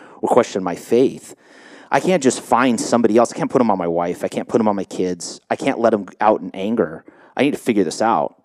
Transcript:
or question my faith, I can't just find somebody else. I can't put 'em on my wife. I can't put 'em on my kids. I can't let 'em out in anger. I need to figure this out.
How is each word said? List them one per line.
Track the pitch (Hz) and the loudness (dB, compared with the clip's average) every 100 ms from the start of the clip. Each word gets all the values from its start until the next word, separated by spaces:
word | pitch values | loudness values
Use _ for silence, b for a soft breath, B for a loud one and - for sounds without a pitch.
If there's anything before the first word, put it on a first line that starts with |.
| B B | B B
or | - | 0
question | 123 113 101 | 2 2 -2
my | 92 82 | -6 -6
faith, | - 117 131 113 - - B B B B B | 0 2 2 -2 -16 -20 B B B B B
I | 139 | -2
can't | - 185 | 2 2
just | 131 - | 2 0
find | - 120 127 110 | 0 2 4 2
somebody | - 120 107 110 | 0 2 4 4
else. | 117 | 2
I | - | 0
can't | 143 | -2
put | 135 | 0
'em | 117 | 2
on | 95 | 0
my | 85 | 0
wife. | 85 87 87 | -2 -4 -4
I | 92 | -6
can't | 120 - | -6 -2
put | 123 | 0
'em | 110 | 0
on | 101 | -2
my | |
kids. | 90 - 90 87 - - - | -4 -4 -4 -4 -10 -12 -8
I | 113 | -6
can't | 139 120 | -4 0
let | 113 | 2
'em | 107 95 - | 0 -2 -2
out | 107 107 | 0 0
in | 92 | -2
anger. | - 98 117 87 92 - B B - | -6 -4 -2 -2 -4 -18 B B -2
I | |
need | 139 | -2
to | - | -2
figure | - 101 | -2 0
this | 87 - | 0 0
out. | 110 92 69 _ | 0 0 -2 _